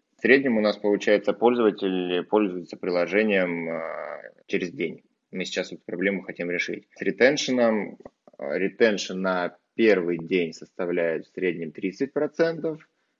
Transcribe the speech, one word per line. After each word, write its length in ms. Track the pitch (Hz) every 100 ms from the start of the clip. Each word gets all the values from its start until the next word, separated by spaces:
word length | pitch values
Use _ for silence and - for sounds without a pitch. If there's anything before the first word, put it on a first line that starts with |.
| _ _
В 40 |
среднем 360 | 110 135 135 110
у 40 |
нас, 160 | 107 101
получается, 560 | 104 101 - 104 -
пользователь 880 | - 113 123 113 101 98 92 90 90
пользуется 540 | 85 107 104 90 82 -
приложением, 920 | 92 87 87 98 110 98 90 85 82
а, 520 | 82 82 78 76 78 - - _
через 240 | 101 90
день. 320 | - 82 - _ _ _
Мы 120 | -
сейчас 300 | 90 - 90
эту 80 | 87 -
проблему 360 | 87 95 98
хотим 260 | - 80 87
решить. 380 | 87 85 90 - -
С 60 |
ретеншеном, 960 | 98 92 120 147 - 127 117 110 98 - - _ - _
а, 200 | 69 80
ретеншн 640 | 95 - 117 98 - 92
на 380 | 92 90 87 - _ -
первый 420 | 113 95 87 85
день 360 | 82 92 85
составляет 720 | 80 85 _ 90 87 85 80 -
в 80 |
среднем 380 | - 90 85 82
тридцать 400 | - 95 90 135
процентов, 760 | - 147 - 165 165 160 151 - _ _ _